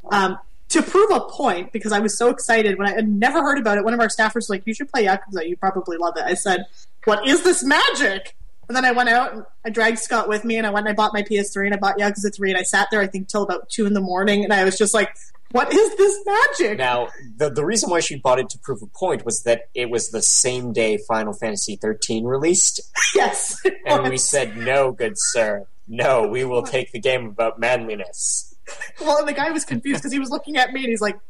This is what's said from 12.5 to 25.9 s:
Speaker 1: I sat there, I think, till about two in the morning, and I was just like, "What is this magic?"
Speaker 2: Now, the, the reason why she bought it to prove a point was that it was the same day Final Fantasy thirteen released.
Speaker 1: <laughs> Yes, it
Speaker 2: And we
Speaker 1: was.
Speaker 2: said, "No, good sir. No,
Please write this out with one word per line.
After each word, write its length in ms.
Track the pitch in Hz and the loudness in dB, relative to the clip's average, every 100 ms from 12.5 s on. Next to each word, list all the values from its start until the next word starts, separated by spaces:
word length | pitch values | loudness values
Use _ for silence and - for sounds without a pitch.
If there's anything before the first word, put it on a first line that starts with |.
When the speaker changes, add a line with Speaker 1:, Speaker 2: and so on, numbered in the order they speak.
| 185 | 0
Speaker 1:
I 60 | |
sat 240 | 180 196 196 | 0 2 2
there, 120 | 214 | 2
I 60 | 196 | 0
think, 200 | 196 190 | -2 -4
till 160 | 214 | -2
about 260 | 202 240 - | -2 -4 -4
two 160 | - 208 | -2 0
in 80 | |
the 80 | 202 | 2
morning, 420 | 190 180 196 202 | 0 0 2 2
and 80 | 208 | 4
I 120 | 202 | 4
was 120 | 190 190 | 4 2
just 200 | 208 220 | 2 2
like, 140 | 202 - - - - | 0 -4 -14 -14 -4
"What 200 | 240 277 | 0 2
is 240 | 320 427 427 | 4 4 6
this 220 | 392 403 - | 4 4 0
magic?" 540 | 415 539 554 240 214 | 2 2 2 -2 0
Speaker 2:
Now, 300 | 131 123 120 - 131 110 | 0 0 -2 -6 -14 -2
the, 140 | 151 | -2
the 140 | - 151 | 0 0
reason 260 | 220 214 | 0 2
why 80 | 170 | 0
she 160 | 160 139 | 0 -2
bought 240 | 131 127 | 2 2
it 100 | 120 | 0
to 80 | - | -6
prove 240 | - 127 | -8 -8
a 60 | 104 | -8
point 380 | - 185 135 113 | -4 -2 -2 -2
was 180 | 107 | -4
that 260 | 117 117 - - | 0 0 0 -6
it 160 | 120 | -2
was 180 | 117 107 | -2 -2
the 140 | 110 | -2
same 500 | - - 131 127 123 | 2 2 2 -2 -4
day 240 | 113 110 104 | 0 0 0
Final 360 | - 113 107 | -2 -4 -2
Fantasy 420 | 101 113 101 - 101 | -6 -6 -4 -6 -4
thirteen 480 | 107 107 - 113 117 | -4 -4 -4 -2 -2
released. 560 | 135 160 185 - - - | 0 2 2 2 -2 -8
Speaker 1:
<laughs> 300 | - - - | -2 2 2
Yes, 420 | 403 - - - | 2 0 -6 -2
it 120 | 381 - - | -4 -2 0
Speaker 2:
And 160 | 294 131 | 0 2
we 40 | |
Speaker 1:
was. 120 | 127 - | 0 0
Speaker 2:
said, 300 | 143 120 107 | 0 -2 -4
"No, 340 | 117 135 135 | 0 2 2
good 220 | 117 113 101 | 0 -4 -2
sir. 500 | - 120 110 101 - - | -2 2 2 0 -6 -14
No, 380 | - | -12